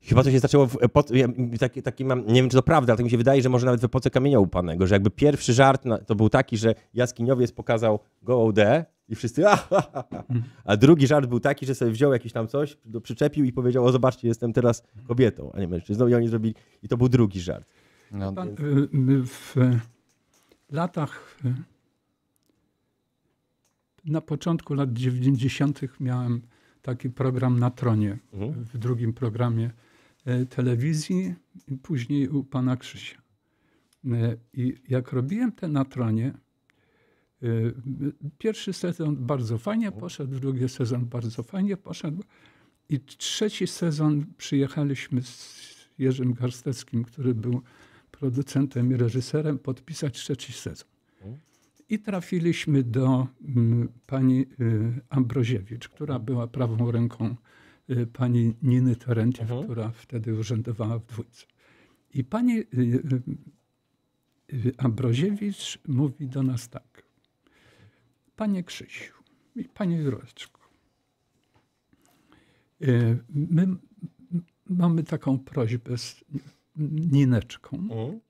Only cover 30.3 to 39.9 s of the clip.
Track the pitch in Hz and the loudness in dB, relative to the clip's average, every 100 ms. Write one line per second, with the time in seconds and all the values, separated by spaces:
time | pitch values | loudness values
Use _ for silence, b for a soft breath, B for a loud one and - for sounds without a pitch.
30.3 | 123 127 - 127 120 143 151 151 185 185 | -2 -2 -2 0 0 0 -2 -2 -4 -4
31.3 | 175 _ - - 131 - 143 117 143 131 | -8 _ -20 -12 -12 -6 -6 -2 -2 0
32.3 | 139 131 131 127 127 - 98 - - _ | -2 -4 -2 -2 -2 -6 -16 -18 -20 _
33.3 | _ _ _ _ _ _ _ 127 117 117 | _ _ _ _ _ _ _ -4 0 0
34.3 | 113 _ - 123 - - 127 127 127 131 | -2 _ -6 -6 -6 -2 -2 -2 -4 -2
35.3 | 208 247 - 175 143 135 127 117 110 127 | -2 -2 -4 -4 -2 -2 -2 0 0 -2
36.3 | - _ _ _ _ _ _ _ _ _ | -6 _ _ _ _ _ _ _ _ _
37.3 | _ 120 113 113 131 120 131 143 - 143 | _ -2 0 -2 -4 -10 -6 -6 -8 -14
38.3 | _ 220 208 - 180 180 170 156 143 123 | _ -4 -4 -8 -6 -6 -4 -4 -2 -2
39.3 | 143 113 117 202 220 214 | -4 -2 -4 -2 -4 -4